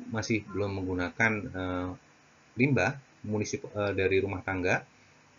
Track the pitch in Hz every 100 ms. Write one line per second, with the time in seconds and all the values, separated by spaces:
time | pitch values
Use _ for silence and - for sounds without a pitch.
0 | - 110 104 110 104 95 101 98 92 90
1 | 87 - 113 104 90 92 92 90 90 90
2 | - _ _ _ _ - 139 120 90 -
3 | - - 104 107 104 104 - 104 101 95
4 | 92 95 98 92 - 92 90 123 - -
5 | - - _